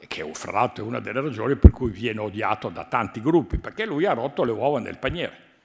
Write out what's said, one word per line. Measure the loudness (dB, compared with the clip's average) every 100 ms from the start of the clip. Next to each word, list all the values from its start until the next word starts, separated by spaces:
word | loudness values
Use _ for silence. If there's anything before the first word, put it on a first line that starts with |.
e | -12
che | -8 -8
fra | -8 -2
l'altro | 2 2 0
è | -6
una | -6
delle | -4 -4
ragioni | -4 -2 0
per | 8 8
cui | 8 -4
viene | -2 -4 -2
odiato | -4 -2 0 0 -4
da | -8
tanti | -4 -2 -2 -2
gruppi, | 2 2 2 -4
perché | -6 -6 -4
lui | 0
ha | 2
rotto | 0 -2 0
le | 0
uova | 2 0 0
nel | -4 -6
paniere. | -4 -4 -6 -8 -20 _